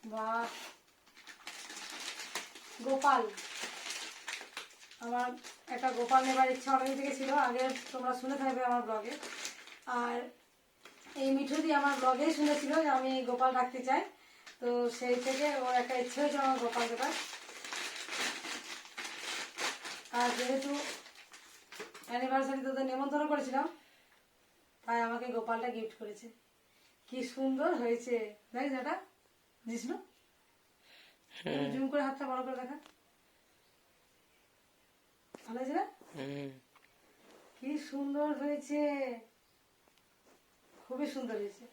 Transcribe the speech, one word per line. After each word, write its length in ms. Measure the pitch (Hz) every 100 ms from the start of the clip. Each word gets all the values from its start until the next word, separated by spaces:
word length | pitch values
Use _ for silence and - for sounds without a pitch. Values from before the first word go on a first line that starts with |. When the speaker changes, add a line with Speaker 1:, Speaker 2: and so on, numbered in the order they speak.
Speaker 1:
বাহ, 420 | 226 220 220 226 233 - - - _ _ _ - - - - - - - - - - - - - - - - -
গোপাল। 480 | 247 269 277 254 214 - - - - - - - - - - - - - - - - -
আমার 300 | 233 247 247 254 - - -
একটা 220 | 240 262
গোপাল 340 | 233 240 262
নেবার 260 | 262 262 262
ইচ্ছা 220 | 254 269
অনেক 240 | 262 262 269
থেকে 200 | 277 262
ছিল, 140 | 262
আগে 380 | 285 254 240 254 - -
তোমরা 220 | 262 247
শুনে 220 | 247 262 277
থাকবে 280 | 269 247
আমার 180 | 247 240
ব্লগে। 280 | 214 214 220 285 - - - - - - -
আর 420 | 247 240 240 247 - _ _ _ _ - - -
এই 160 | 285 269
মিঠুদি 420 | 269 285 302 320
আমার 260 | 285 277 269
ব্লগেই 360 | 254 254 311
শুনেছিল 480 | 294 294 294 269 311
যে 60 | 302
আমি 340 | 262 262 262
গোপাল 300 | 247 247 262
রাখতে 300 | 254 247 262
চাই, 200 | 254 294 - - - - - -
তো 300 | 240 240 240
সেই 240 | 233 247
থেকে 400 | 247 254 269 294
ওর 200 | 277 254
একটা 240 | 247 247 254
ইচ্ছে 220 | 247 269
হয়েছে 180 | 294 269
আমার 200 | 262 254
গোপাল 300 | 233 240 233
দেবার। 240 | 233 262 - - - - - - - - - - - - - - - - - - - - - - - - - 247 - - - -
আর 180 | 233 240 233
যেহেতু 400 | 247 269 277 285 302 - - - - - - - - - - - -
অ্যানিভার্সারি 540 | 240 262 269 269 269
তোদের 240 | 262 269 262
নিমন্ত্রণ 400 | 262 285 294 294
করেছিলাম, 520 | 285 254 269 320 - - - _ _ _ _ _ _ _ _ -
তাই 160 | 233
আমাকে 240 | 233 240 247
গোপালটা 420 | 226 226 233 247
গিফট 300 | 226 220 -
করেছে। 300 | 214 202 233 - _ _ _ _ _ _ -
কি 220 | 254 240
সুন্দর 460 | 262 269 262 330
হয়েছে, 600 | 285 240 233 254 233 214 - _
দেখ 160 | 240 277
যেটা 340 | 262 285 370 - _ _ _ _ _ 226
জিষ্ণু, 280 | 233 247 - - _ _ _ _ _ _ _ _ - - _ _ -
Speaker 2:
হুম। 280 | - 143 143
Speaker 1:
জুম 160 | 262 269
করে 140 | 294
হাতটা 240 | 269 269 269
বড় 160 | 254
করে 140 | 254 254
দেখা, 180 | 254 302 - _ _ _ _ _ _ _ _ _ _ _ _ _ _ _ _ _ _ _ _ _ _ _ _ - -
ভালো 100 | 233
হয়েছে 140 | 262
না? 120 | 330 381 - -
Speaker 2:
হুম। 360 | 156 139 143 139 131 _ - _ _ _ _ - - - -
Speaker 1:
কি 180 | 262 302
সুন্দর 480 | - 277 277 285 302
হয়েছে, 540 | 269 285 294 - 294 294 285 262 233 - _ _ _ _ _ _ _ _ _ _ _ _ _ _ - -
খুবই 180 | 262 294
সুন্দর 300 | 269 233 208
হয়েছে। 300 | 202 - 240